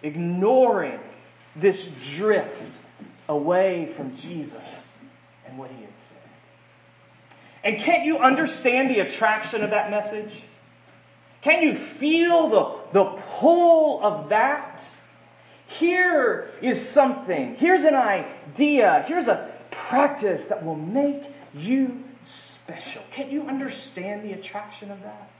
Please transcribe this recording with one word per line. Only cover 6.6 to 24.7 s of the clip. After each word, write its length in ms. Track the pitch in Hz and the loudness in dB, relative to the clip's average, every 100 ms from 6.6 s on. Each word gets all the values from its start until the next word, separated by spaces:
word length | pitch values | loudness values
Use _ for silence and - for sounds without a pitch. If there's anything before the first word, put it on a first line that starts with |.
| _ _ _ _ _ _ _ - - - | _ _ _ _ _ _ _ -20 -20 -6
And 160 | 202 208 | -4 -2
can't 260 | - 339 294 | 2 2 2
you 140 | 302 | 4
understand 720 | 254 277 311 - 254 254 269 | 4 4 -2 -2 0 0 0
the 80 | 240 | 0
attraction 640 | 180 - 190 214 - 226 | -2 0 0 0 -4 -4
of 80 | 208 | -2
that 180 | 208 208 | -2 0
message? 420 | 208 208 214 208 - - - _ _ _ _ _ _ _ _ | -4 -4 -8 -12 -16 -20 -20 _ _ _ _ _ _ _ _
Can't 220 | 277 320 | 0 2
you 120 | 320 - | 2 0
feel 760 | - - 294 330 339 339 311 | -8 -4 0 2 4 4 4
the, 260 | 254 156 - - | 2 2 -6 0
the 120 | 190 190 - - - | 2 2 -2 -12 2
pull 640 | 285 339 349 330 302 254 | 4 6 8 6 6 2
of 260 | 208 160 147 | -2 -2 0
that? 540 | 208 254 294 - - - - - _ _ _ _ - _ | 2 2 0 -6 -18 -20 -20 -20 _ _ _ _ -20 _
Here 840 | - 339 370 359 311 240 - - - | -2 0 4 4 4 2 0 -6 -6
is 260 | 254 202 - | -2 -2 2
something. 680 | 285 269 - - 165 123 117 | 4 4 2 -4 -4 -4 0
Here's 300 | 330 370 302 | 4 6 4
an 100 | 277 | 4
idea. 1080 | 233 190 143 - - 147 294 285 208 151 - | 2 0 -4 -14 -16 0 2 6 6 4 2
Here's 200 | 339 240 | -2 0
a 240 | 190 - - - | -2 -2 -16 -18
practice 760 | - - 247 285 285 208 170 - | -16 -4 2 2 0 -2 -2 -4
that 180 | - | -6
will 120 | 160 156 | -6 -8
make 480 | 156 240 285 285 - - - 147 | -4 -2 -2 -4 -12 -20 -20 -14
you 480 | 175 269 254 240 - - - | -2 0 0 -4 -16 -20 -20
special. 720 | - - - - - - - - | -20 -20 -20 -18 -16 -16 -16 -16
Can't 200 | - 277 | -12 -8
you 160 | 285 277 | -6 -6
understand 760 | 269 262 - - - 185 208 | -8 -8 -12 -14 -12 -10 -10
the 100 | 214 | -10
attraction 580 | 190 - 208 208 | -12 -12 -14 -14